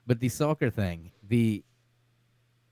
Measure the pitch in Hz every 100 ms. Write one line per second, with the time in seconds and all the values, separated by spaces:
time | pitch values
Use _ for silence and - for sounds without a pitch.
0 | - 117 123 - 151 156 127 107 95 82
1 | 85 - 101 120 113 101 - _ _ _
2 | _ _ _ _ _ _ _